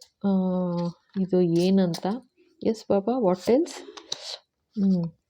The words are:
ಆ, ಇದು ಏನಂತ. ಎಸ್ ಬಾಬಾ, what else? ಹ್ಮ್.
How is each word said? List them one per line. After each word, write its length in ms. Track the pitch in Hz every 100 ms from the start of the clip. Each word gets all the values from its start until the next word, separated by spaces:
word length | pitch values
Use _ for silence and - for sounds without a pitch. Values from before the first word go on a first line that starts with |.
| - _ 202
ಆ, 40 | 190 185 185 180 175 170 - _ 196
ಇದು 200 | 185 185
ಏನಂತ. 680 | 180 170 180 196 180 165 185 240 - _ _ -
ಎಸ್ 220 | - 226 -
ಬಾಬಾ, 300 | 202 196 262
what 320 | 190 180 - 254
else? 180 | 330 - - - - - - - _ _ _ 220
ಹ್ಮ್. 220 | 196 185 170 - _